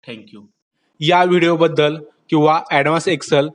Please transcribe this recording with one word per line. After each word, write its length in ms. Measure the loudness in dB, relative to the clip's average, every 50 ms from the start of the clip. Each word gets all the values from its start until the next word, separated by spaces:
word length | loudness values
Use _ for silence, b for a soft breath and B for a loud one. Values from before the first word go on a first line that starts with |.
| _ -20
Thank 260 | -20 -20 -20 -20 -20
you. 100 | -20 -20 _ _ _ _ _ _ _ _ _ _ _
या 240 | -2 0 2 2 2
व्हिडिओबद्दल 720 | 2 2 2 2 2 2 2 0 0 2 0 0 0 -2 -6 -12 -20 _ _ _ _
किंवा 320 | -2 2 2 2 2 0 -2 -2
ॲडव्हान्स 360 | -2 -2 0 0 -2 -2 -2 -4
Excel 420 | -4 -4 -4 -2 0 0 0 -2 -6